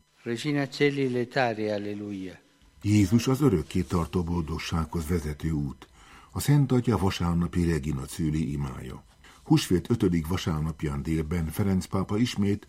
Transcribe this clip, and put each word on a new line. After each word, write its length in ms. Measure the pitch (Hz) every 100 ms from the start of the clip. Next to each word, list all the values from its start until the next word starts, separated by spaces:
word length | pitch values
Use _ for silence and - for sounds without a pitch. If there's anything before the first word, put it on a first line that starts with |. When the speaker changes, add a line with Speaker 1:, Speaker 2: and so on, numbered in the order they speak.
| _ _
Speaker 1:
Regina 440 | 117 117 151 143 139
Celi 460 | - 143 139 131
letare, 600 | 123 120 143 120 110 107
alleluia. 600 | 104 104 104 104 98 92 85 _ _ _ -
Speaker 2:
Jézus 460 | 104 104 95 117 131
az 120 | 131
örökké 420 | 143 87 73 92
tartó 400 | 85 90 80 92
boldogsághoz 840 | 85 87 76 80 - 82 80 87 78
vezető 440 | 87 76 73 82
út. 380 | 78 71 - - - - - -
A 80 | -
Szent 320 | - 147 131
Atya 260 | 123 123 98
vasárnapi 640 | 95 - 87 85 85 92
Regina 400 | 85 80 76 69
Cöli 480 | 69 - 78 76 65
imája. 520 | 73 69 64 64 - - _ - -
Húsvét 460 | - 156 - 87 -
ötödik 360 | 117 95 85 78
vasárnapján 760 | 90 - 78 78 80 76 71
délben 440 | 71 80 78 87 80
Ferenc 400 | 78 98 92 -
pápa 320 | 98 92 107
ismét 480 | 123 - 101 101